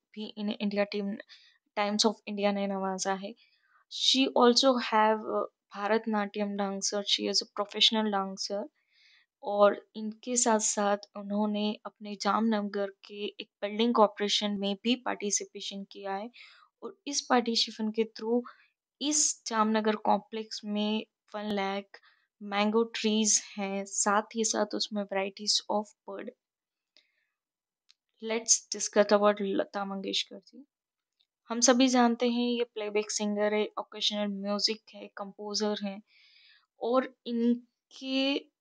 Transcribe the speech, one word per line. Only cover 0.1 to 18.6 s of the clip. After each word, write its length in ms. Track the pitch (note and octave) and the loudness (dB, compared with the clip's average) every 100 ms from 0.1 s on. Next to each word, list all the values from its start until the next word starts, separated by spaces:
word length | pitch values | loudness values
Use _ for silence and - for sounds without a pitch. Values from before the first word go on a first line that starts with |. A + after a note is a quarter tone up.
भी 200 | G#3+ G#3+ - | -14 -12 -6
इन्हें 180 | G#3 A3 | -6 -2
India 240 | G3+ G3+ | -2 0
team, 320 | G3+ G#3 G3+ G#3+ - - _ _ _ - | -2 -2 -4 -6 -12 -20 _ _ _ -2
Times 180 | G#3 G#3 | -2 2
of 100 | A3+ | 2
India 480 | G3+ - G#3 G3+ | 0 -8 -2 0
ने 120 | G3+ G3+ | 0 -2
नवाजा 480 | F#3+ F#3+ F#3+ G3 | -2 -4 -4 -4
है। 200 | F#3+ G3+ - _ _ _ _ - | -4 -6 -16 _ _ _ _ -14
She 340 | - - B3+ C4+ - | 0 4 4 4 6
also 320 | A#3+ A#3+ C4+ | 6 8 4
have, 500 | B3 A#3 A3 G#3+ A3 | 4 2 2 4 2
uh, 260 | A3 G#3 - _ _ G3+ | -2 -4 -4 _ _ -8
Bharatnatyam 800 | G3+ A3 A3+ G#3+ G3+ G#3 G3+ G3+ | 0 0 0 -2 -2 -4 -4 -2
dancer, 380 | G3 G3 - | -4 -2 -4
she 360 | G#3 G3+ - G#3 | -4 -2 -2 0
is 0 | |
a 140 | G3 G#3+ - | -2 -4 -6
professional 540 | G3+ G#3+ G3+ A3 G#3+ | -6 2 2 4 0
dancer 500 | G3 G3 F#3+ - G3+ D4+ _ _ _ _ _ _ _ | -2 -4 -6 -6 -6 -8 _ _ _ _ _ _ _
और 460 | - G3+ G3+ - - A3 | -2 6 6 6 -8 -10
इनके 400 | A3 A3 - B3 | -8 -8 -2 2
साथ-साथ 600 | B3 G#3+ G#3+ - G3+ G3+ - G#3 | 4 4 2 0 0 0 -4 -14
उन्होंने 600 | G3+ G3+ G#3+ G#3 G#3+ G#3+ G3+ | -6 -2 -2 0 -2 -4 -10
अपने 300 | - G#3 G3+ | -14 -14 -4
जामनगर 680 | G3+ G#3 A3+ G#3+ G3+ G3+ G3+ | 0 2 2 0 -2 -4 -6
के 280 | - - | -8 -18
एक 360 | G#3 G#3 - - - | -8 -8 -8 -16 -8
building 320 | G3+ G#3 A#3+ | -6 0 2
corporation 560 | A#3 G#3 - G#3 - G#3 | 6 4 4 -2 0 -2
में 260 | G3+ G3 G3 | -2 -4 -2
भी 120 | A3+ B3 | 0 -2
participation 880 | G3+ G3 G#3 G3 G3 G3+ - G3+ | -2 -4 -2 -4 -4 -12 -12 -12
किया 300 | G3 G3+ G3 | -14 -12 -6
है 160 | G3 A3+ - - - _ _ | -6 -8 -14 -20 -20 _ _
और 160 | A#3 - - | -16 -12 -6
इस 200 | C#4+ - | -6 2
participation 600 | B3+ A#3 A#3 - A3 A3 | 2 2 0 -2 -2 -4
के 120 | A3 | -2
through 400 | A3 - A3 A#3+ A#3+ - | -2 -2 0 0 0 -16